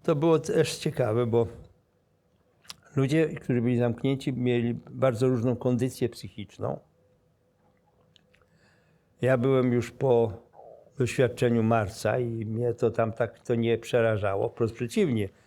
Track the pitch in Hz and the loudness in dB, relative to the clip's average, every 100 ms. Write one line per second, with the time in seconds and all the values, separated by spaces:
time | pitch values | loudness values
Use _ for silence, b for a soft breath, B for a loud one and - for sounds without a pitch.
0 | - 151 165 156 - 165 160 - 160 - | -2 2 4 2 2 0 0 0 -4 -2
1 | 117 113 120 117 117 - - _ _ _ | 0 2 2 2 0 -4 -20 _ _ _
2 | _ _ _ _ _ _ - - _ 139 | _ _ _ _ _ _ -20 -20 _ -2
3 | 135 160 160 165 - 123 117 120 120 117 | 0 2 0 -2 -2 0 2 2 0 0
4 | 135 135 143 127 123 120 117 117 - 127 | -2 -2 -4 -2 0 0 0 -4 -10 -2
5 | 131 113 131 127 123 117 127 120 127 - | 0 2 0 2 0 0 0 0 -2 -2
6 | 120 - 101 - 101 - 113 - _ _ | -6 -6 -18 -14 -16 -8 -8 -8 _ _
7 | _ _ _ _ _ _ _ _ _ _ | _ _ _ _ _ _ _ _ _ _
8 | _ _ _ _ b b b b b b | _ _ _ _ b b b b b b
9 | b - 123 127 135 131 127 120 113 - | b -4 0 2 4 4 4 2 -2 -2
10 | 135 117 113 92 - - - 117 - - | 2 4 2 -2 -16 -20 -20 -20 -18 -4
11 | 120 - 120 - 123 117 110 117 95 - | -2 2 0 2 0 2 2 2 0 -2
12 | 107 127 120 113 107 110 120 110 117 117 | -2 -2 -2 -6 -6 -4 -4 0 -2 0
13 | 110 - 117 - - 117 117 113 - 123 | -2 -2 -6 -6 -4 0 2 0 0 2
14 | 113 107 101 98 117 - 113 - 120 - | 2 0 -2 -2 -4 -2 -4 -2 -4 0
15 | 180 113 98 B | 0 0 -4 B